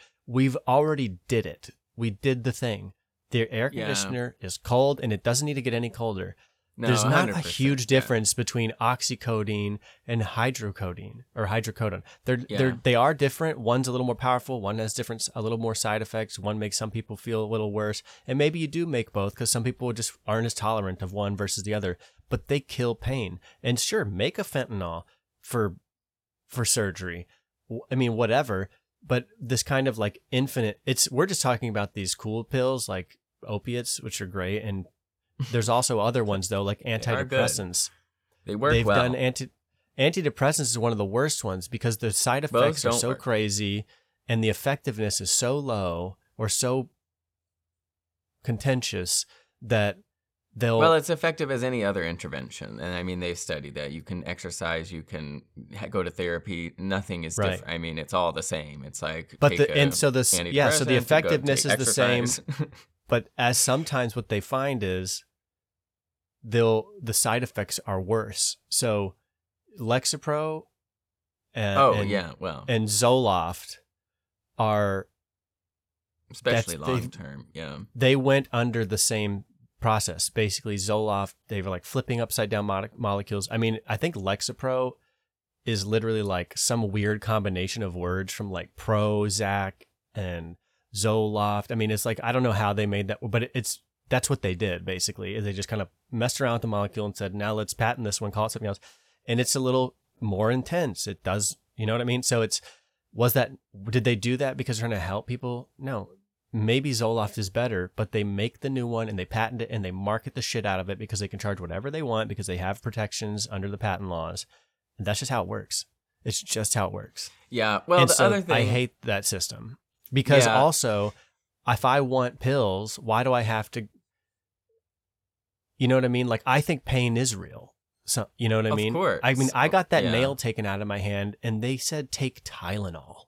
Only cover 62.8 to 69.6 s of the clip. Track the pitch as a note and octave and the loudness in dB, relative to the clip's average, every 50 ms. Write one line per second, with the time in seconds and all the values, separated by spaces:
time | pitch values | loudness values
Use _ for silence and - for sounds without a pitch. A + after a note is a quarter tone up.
62.8 | - _ _ _ _ - B2+ A#2 G2+ - _ - A#2+ A#2+ A#2+ - - C#3 B2+ D3 | -20 _ _ _ _ 0 0 0 0 -2 _ 0 2 2 4 4 4 2 2 0
63.8 | D#3+ - C#3+ C3 B2 A#2 - A#2+ - - A2 G2+ - - C3+ C3 C3+ C#3+ C3+ A#2 | 0 -2 0 0 0 0 -2 -6 -4 -2 -2 -2 -2 -2 -2 0 0 0 0 0
64.8 | G2+ F#2 F#2 F#2 F#2 F2+ - - - _ _ _ _ _ _ _ _ _ _ _ | 0 -2 -2 -2 -2 -4 -6 -6 -8 _ _ _ _ _ _ _ _ _ _ _
65.8 | _ _ _ _ _ _ _ _ _ _ _ _ - A2+ G#2 A#2 A#2 A2+ A2 A2 | _ _ _ _ _ _ _ _ _ _ _ _ -8 0 2 4 6 6 4 4
66.8 | A2 - - G3 D3 A2+ G#2+ - - A#2 A2 B2 B2+ - - G#2+ G2 - - - | 2 -4 -10 -10 -6 -2 0 2 2 2 2 0 0 -2 -4 -6 -4 -4 -6 -6
67.8 | - - G2 F#2+ F#2+ F#2 A2+ A2 G#2+ G#2+ G2 - - - - - _ _ - - | -4 -2 -2 -2 0 0 0 0 -2 -2 -4 -2 -2 -2 -4 -6 _ _ -2 0
68.8 | - A#2 G#2+ G#2 G2 F#2 - _ _ _ _ _ _ _ _ _ | 2 2 2 0 0 -4 -6 _ _ _ _ _ _ _ _ _